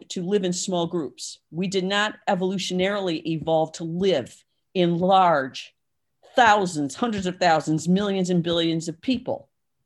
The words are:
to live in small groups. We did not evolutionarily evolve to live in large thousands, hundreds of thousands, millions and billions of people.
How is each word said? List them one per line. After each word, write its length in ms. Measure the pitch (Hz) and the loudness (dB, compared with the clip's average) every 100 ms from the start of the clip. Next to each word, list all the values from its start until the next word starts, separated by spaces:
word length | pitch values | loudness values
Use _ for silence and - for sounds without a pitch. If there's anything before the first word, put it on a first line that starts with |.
| - | -10
to 140 | 196 | -8
live 220 | 175 202 | -2 -2
in 80 | 185 | 0
small 340 | 180 - 180 170 | -4 -4 -4 -2
groups. 540 | 175 139 - - - _ | -4 -8 -12 -18 -18 _
We 160 | 160 190 | -6 -4
did 180 | 196 | -2
not 300 | 185 202 214 - - | 0 0 -2 -4 -2
evolutionarily 960 | 190 185 196 185 180 185 202 190 160 - | 0 -2 -4 -4 -2 0 -2 -2 -4 -4
evolve 460 | 160 160 160 156 | -4 0 0 0
to 120 | - | -6
live 600 | 165 170 196 156 110 - _ _ _ | -8 -2 0 0 -2 -12 _ _ _
in 240 | 190 175 170 | 0 2 2
large 760 | 185 190 180 151 131 123 - _ _ _ _ _ _ - | 4 4 6 2 0 -8 -18 _ _ _ _ _ _ 4
thousands, 560 | 233 208 180 151 143 | 6 6 2 -2 -4
hundreds 320 | - 240 208 180 | -2 -4 -2 -4
of 120 | 180 | 2
thousands, 500 | 180 160 151 156 165 | 4 4 2 0 2
millions 420 | 185 202 196 180 | 2 2 0 0
and 140 | 180 | 0
billions 440 | 165 170 165 165 165 | 2 0 0 -2 -4
of 120 | 160 | -6
people. 480 | - 240 - - - _ _ _ | -4 -4 -4 -8 -10 _ _ _